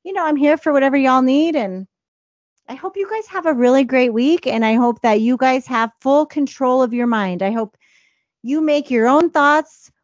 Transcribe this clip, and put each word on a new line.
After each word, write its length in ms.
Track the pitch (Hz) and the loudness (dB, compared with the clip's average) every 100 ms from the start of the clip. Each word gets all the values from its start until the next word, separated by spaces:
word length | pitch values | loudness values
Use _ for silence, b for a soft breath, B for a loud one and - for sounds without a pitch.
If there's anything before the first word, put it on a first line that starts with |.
you 80 | 349 | -12
know, 100 | 392 | -6
I'm 120 | 320 294 | -2 0
here 200 | 294 311 | 2 0
for 140 | - | 0
whatever 240 | 285 269 277 | 0 2 2
y'all 240 | 262 262 | 2 2
need. 340 | 254 277 320 311 | 2 2 0 -2
And 300 | 202 185 190 _ _ _ _ _ _ _ - | -4 -8 -14 _ _ _ _ _ _ _ -18
I 60 | |
hope 220 | 262 370 392 | -14 -10 -8
you 120 | 392 | -6
guys 160 | 440 427 | -8 -8
have 180 | 381 330 | -6 -2
a 60 | |
really 320 | 262 247 262 | 0 2 2
great 300 | 262 262 247 | 2 0 0
week. 320 | 220 262 339 254 | 0 0 0 -2
And 180 | 226 | -2
I 100 | 220 | 0
hope 280 | 233 240 233 | 2 0 0
that 180 | 233 214 | 0 2
you 160 | 226 254 | 0 0
guys 300 | 262 254 - | 0 0 -2
have 260 | 247 226 - | -4 -4 -4
full 240 | 262 285 | 0 2
control 580 | 302 - 277 - 262 254 | 0 -2 -6 -2 0 0
of 120 | 254 | 0
your 120 | 240 240 | 0 -2
mind. 360 | 226 196 180 | -2 -2 -4
I 80 | 190 | -4
hope 260 | 226 214 _ _ _ _ _ _ _ | -4 -6 _ _ _ _ _ _ _
you 180 | 233 294 | -6 -2
make 280 | 311 294 294 | 0 -2 -2
your 160 | 247 226 | 0 2
own 200 | 285 339 | 2 2
thoughts 600 | 311 285 302 302 _ _ _ | 2 2 2 -2 _ _ _